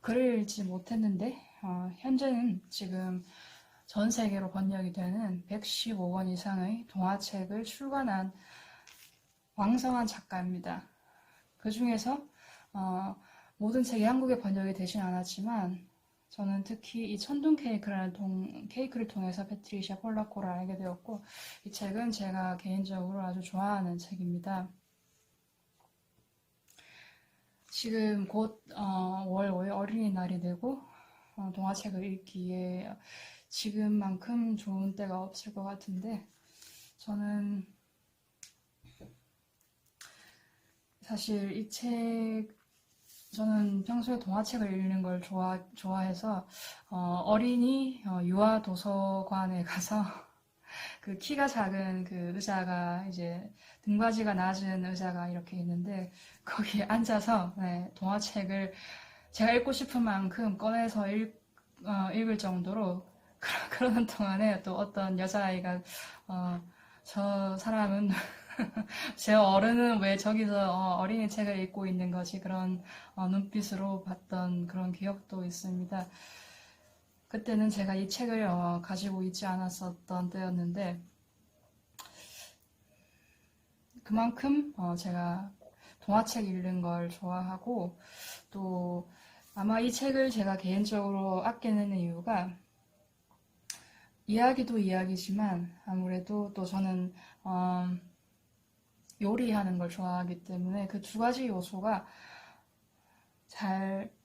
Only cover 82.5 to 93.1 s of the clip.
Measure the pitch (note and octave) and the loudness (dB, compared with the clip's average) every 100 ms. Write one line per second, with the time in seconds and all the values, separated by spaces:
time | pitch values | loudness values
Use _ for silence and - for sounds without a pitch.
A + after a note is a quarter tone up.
82.5 | _ _ _ _ _ _ _ _ _ _ | _ _ _ _ _ _ _ _ _ _
83.5 | _ _ _ _ B3 - A3 A#3 A#3+ C#4 | _ _ _ _ -20 0 2 2 2 4
84.5 | D4 D4 - F3 F3 F#3 F3 F3 F3+ G3 | 4 2 -2 -2 0 -2 0 0 -2 -6
85.5 | - - _ - - - G#3 A3 A#3 G3+ | -12 -20 _ -20 -10 4 4 4 -2 -2
86.5 | F#3 F3+ F3+ F3 F3 E3+ E3+ F3+ F3+ F#3 | -2 0 0 0 0 -2 -4 -4 -4 -4
87.5 | F#3 - A#3+ F3+ - - - - - - | -6 -2 -2 -2 -6 -20 -16 -14 -16 -12
88.5 | G3 F#3+ F3+ F3 F3 F3 - - - - | -6 -2 0 0 -2 -6 -18 -20 -20 -14
89.5 | G3+ G#3 A3 A#3+ A#3+ C4+ C4+ C4 A3 G3 | 0 2 4 2 2 2 4 4 4 2
90.5 | F#3+ F#3 G3 G#3 G#3+ G3+ G3 F#3+ F#3 - | 2 2 2 2 2 0 0 2 2 0
91.5 | A3+ A3+ G#3+ G3+ F#3+ E3+ E3+ F3 G3+ F#3 | -2 2 2 2 0 0 -2 0 0 0
92.5 | F3 _ _ _ _ _ | -8 _ _ _ _ _